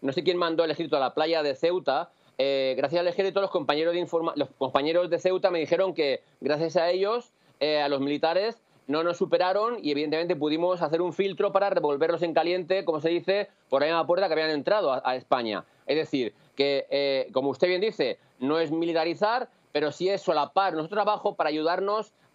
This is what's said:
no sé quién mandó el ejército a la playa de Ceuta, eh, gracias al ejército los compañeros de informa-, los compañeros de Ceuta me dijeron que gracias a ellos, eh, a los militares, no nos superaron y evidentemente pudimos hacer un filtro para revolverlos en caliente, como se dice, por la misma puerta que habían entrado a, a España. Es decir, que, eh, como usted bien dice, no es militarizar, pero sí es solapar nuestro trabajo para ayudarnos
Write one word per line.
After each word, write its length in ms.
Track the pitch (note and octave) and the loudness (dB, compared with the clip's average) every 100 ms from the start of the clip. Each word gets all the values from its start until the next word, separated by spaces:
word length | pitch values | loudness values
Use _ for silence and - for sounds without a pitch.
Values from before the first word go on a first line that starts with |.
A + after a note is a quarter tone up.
no 120 | C3+ | -4
sé 100 | D#3 | 0
quién 140 | E3 F3 | 0 0
mandó 260 | E3+ E3 | 0 2
el 80 | E3 | 0
ejército 240 | D3+ D#3+ D3 | -2 -2 0
a 60 | |
la 120 | B2+ | 0
playa 300 | - D#3 D#3+ | 0 0 2
de 120 | D3 C3 | 0 0
Ceuta, 560 | E3 F3+ C#3 C3+ C3+ _ _ - | 0 0 0 -2 -2 _ _ -2
eh, 380 | C#3 C3+ C3+ C3 | 0 2 0 0
gracias 240 | C#3 E3+ | 0 0
al 60 | F3 | 0
ejército 320 | F3 F#3+ G3 | 0 0 0
los 80 | F#3+ | 0
compañeros 440 | F#3 C#3+ D3 E3 | 0 0 2 2
de 60 | F3 | 0
informa-, 340 | E3+ E3 E3 D3 | -2 -2 -2 -2
los 100 | C3 - | -6 -4
compañeros 520 | C3 C#3 D3 E3+ F3 | -2 0 2 0 0
de 100 | E3 | 0
Ceuta 320 | F#3 F#3 F#3+ | 0 2 0
me 80 | F3 | 0
dijeron 340 | D3+ E3+ F#3+ | 0 0 0
que 280 | E3 C#3+ B2+ - _ | 0 0 -2 -6 _
gracias 380 | - D3 E3 E3+ | -4 -2 0 0
a 120 | E3+ | 0
ellos, 440 | F3+ G3 A#3+ - _ _ _ | 0 0 -2 -6 _ _ _
eh, 220 | D3+ D3+ | 0 0
a 80 | C#3+ | 0
los 120 | C#3 | 0
militares, 600 | C#3 D3 D#3+ F3 A3 A3+ _ _ - | -2 0 0 0 -2 -6 _ _ -4
no 140 | D3+ | 0
nos 160 | E3+ E3+ | 0 -2
superaron 640 | F3 E3 F3+ G3 A3+ A#3+ | 0 2 2 2 -2 -2
y 100 | D3 | -2
evidentemente 440 | C#3+ D3+ D#3 F3 D#3+ | -2 0 -2 -2 -2
pudimos 460 | D3+ D#3 F3+ F3 | 0 0 0 0
hacer 200 | D#3 E3 | 0 0
un 100 | F3+ | -2
filtro 400 | D3+ G3 E3+ G3+ | -2 -4 0 -2
para 180 | G3 G3 | 0 0
revolverlos 520 | F3+ D3+ C#3+ D#3+ E3 | 0 0 0 0 0
en 120 | E3+ | 0
caliente, 520 | D#3+ E3 F3+ E3 F#3+ F3 | 0 0 -2 0 0 0
como 140 | D3+ | -2
se 100 | D#3+ | 0
dice, 400 | E3+ E3+ G3+ G3 _ _ | 0 0 0 -2 _ _
por 120 | C3+ | 0
la 60 | D3+ | 2
misma 180 | E3 D3+ | 2 2
puerta 220 | F3 F#3+ | 2 2
que 60 | |
habían 180 | D#3 D#3 | 2 0
entrado 420 | D3+ - G#3 D#3+ | 0 2 2 2
a, 80 | C3 | 0
a 120 | B2+ B2+ | 0 -4
España. 500 | - C3 A2+ F#2+ - _ - | 0 0 0 -4 -6 _ -2
Es 80 | D3+ | -2
decir, 380 | - C#3 A2+ - _ - | 0 -2 -4 -6 _ -2
que, 300 | C#3 C#3 - | 0 0 -2
eh, 400 | C#3 C#3 C3+ B2+ | -2 0 0 -2
como 160 | C3 C#3 | -2 -2
usted 180 | B2+ F3+ | 0 0
bien 140 | F3+ | 2
dice, 380 | G#3+ - B2+ - _ _ | -2 0 -2 -4 _ _
no 200 | C3 D#3+ | -2 0
es 120 | D#3 | 0
militarizar, 800 | E3 E3+ E3 E3 D3 G#3 B3 A#3+ _ _ | -2 0 0 -2 0 0 0 -4 _ _
pero 200 | D3 D3 | -2 -2
sí 160 | - F3+ | -2 -2
es 120 | G3 | 0
solapar 520 | - D3+ C#3 F#3+ G3 | 0 0 2 0 0
nuestro 220 | D#3+ D#3+ G#3 | -2 -2 0
trabajo 400 | G#3 G#3 G#3 - | 0 0 -2 0
para 140 | D#3 | -2
ayudarnos 640 | D3+ D#3 F#3 G3 G#3+ G#3+ _ _ | 0 0 0 0 -2 -4 _ _